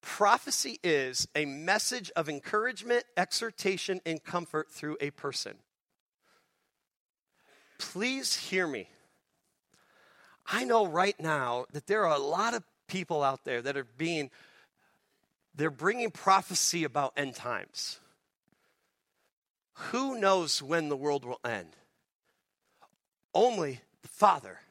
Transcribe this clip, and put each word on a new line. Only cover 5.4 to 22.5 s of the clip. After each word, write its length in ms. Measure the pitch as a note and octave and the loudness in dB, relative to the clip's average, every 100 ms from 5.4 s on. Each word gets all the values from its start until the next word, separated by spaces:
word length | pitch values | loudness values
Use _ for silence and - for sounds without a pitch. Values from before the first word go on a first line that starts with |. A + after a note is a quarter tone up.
| G#2+ G2+ _ _ _ _ _ _ _ _ _ _ _ _ _ _ _ _ _ _ _ _ _ _ | -8 -12 _ _ _ _ _ _ _ _ _ _ _ _ _ _ _ _ _ _ _ _ _ _
Please 580 | - F3+ A#3+ C4+ C4 - | -10 -4 -2 -2 -2 -4
hear 320 | - F#3 F3 | -2 0 0
me. 220 | B2+ F2+ _ _ _ _ _ _ _ _ _ _ _ _ _ - _ - | -2 -8 _ _ _ _ _ _ _ _ _ _ _ _ _ -20 _ -4
I 200 | G#3+ B3+ | -2 4
know 200 | A3+ G3 | 4 6
right 320 | D#3+ G3 G3+ | 4 2 2
now 480 | D#3+ D3+ B2+ A#2+ B2+ | 0 0 0 -2 -4
that 160 | D3 - | -10 -2
there 180 | G#3+ F#3 | 2 4
are 80 | |
a 60 | D3 | 2
lot 340 | C#3 E3+ A3 | 0 0 0
of 100 | A#3 - _ - | -2 -8 _ -6
people 360 | F#3 F3 D#3 | -6 -2 0
out 220 | C#3 C3+ - | 0 0 -4
there 160 | B2 | -4
that 160 | B2 C#3 | -2 -4
are 80 | B2 | -6
being 460 | A#2 E3 E3 C#3 - - - _ _ _ _ _ _ _ _ _ D3 | -6 -2 -2 -4 -10 -20 -20 _ _ _ _ _ _ _ _ _ -4
they're 140 | D#3 | -2
bringing 420 | C3 E3 A#3+ A#3 | 0 -2 0 -4
prophecy 720 | - - F#3+ F#3+ F3 - E3+ | -2 4 4 4 0 0 0
about 300 | D#3 C3 C3+ - | -2 0 -2 -2
end 200 | C#3 A#2+ | -4 -6
times. 640 | B2 A2+ G2 - - - _ _ _ _ _ _ _ _ _ _ _ _ _ _ _ _ _ - - | -6 -6 -6 -10 -10 -10 _ _ _ _ _ _ _ _ _ _ _ _ _ _ _ _ _ -14 -6
Who 280 | A#3+ C4+ B3 | -2 -2 2
knows 420 | G3 F#3+ D#3+ - | 4 4 2 -2
when 280 | C#3 E3 D3+ | 0 -2 0
the 80 | C#3+ | -2
world 280 | C#3+ C#3+ B2+ | 0 -2 -2
will 140 | B2 B2 | -8 -4
end? 300 | A2 E2 - _ _ _ _ _ _ _ | -6 -8 -20 _ _ _ _ _ _ _